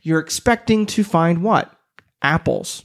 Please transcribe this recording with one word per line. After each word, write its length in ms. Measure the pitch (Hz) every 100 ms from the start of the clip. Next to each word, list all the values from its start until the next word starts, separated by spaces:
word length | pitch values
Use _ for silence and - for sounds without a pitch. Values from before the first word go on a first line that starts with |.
you're 180 | 160 160
expecting 640 | 156 - - 226 - 220 208
to 160 | - 202
find 380 | 165 165 170
what? 280 | 202 190 - _ _ - _ _
Apples. 640 | 139 160 - - - -